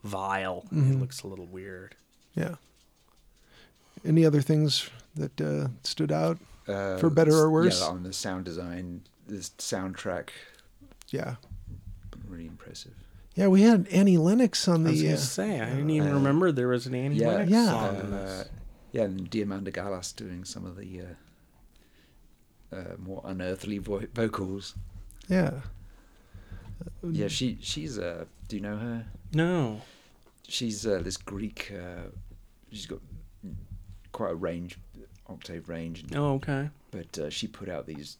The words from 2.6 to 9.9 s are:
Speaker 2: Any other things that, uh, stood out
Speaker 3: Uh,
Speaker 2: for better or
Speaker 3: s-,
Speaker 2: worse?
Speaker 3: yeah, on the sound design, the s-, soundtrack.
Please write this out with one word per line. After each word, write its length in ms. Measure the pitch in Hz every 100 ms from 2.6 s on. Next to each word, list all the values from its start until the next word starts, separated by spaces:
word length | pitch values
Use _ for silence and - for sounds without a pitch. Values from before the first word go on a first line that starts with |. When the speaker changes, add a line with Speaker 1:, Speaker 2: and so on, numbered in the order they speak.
| _ _ _ _ _ _ _ _ _ - - _ _ -
Speaker 2:
Any 200 | - 160
other 160 | 160 147
things 460 | 139 156 151 135 - - -
that, 260 | 156 143 -
uh, 280 | 151 147 139 120
stood 280 | - - 151
out 260 | 156 160 170 - - -
Speaker 3:
Uh, 280 | 196 196 190
Speaker 2:
for 100 | 165
better 240 | 151 160
or 120 | 156 156
Speaker 3:
s-, 60 |
Speaker 2:
worse? 280 | 156 175 175
Speaker 3:
yeah, 60 | 85
on 140 | 90
the 100 | 90
sound 320 | 95 107 92
design, 580 | 92 82 87 87 90 85 - _ -
the 100 | 101
s-, 140 | 82 -
soundtrack. 720 | - 107 95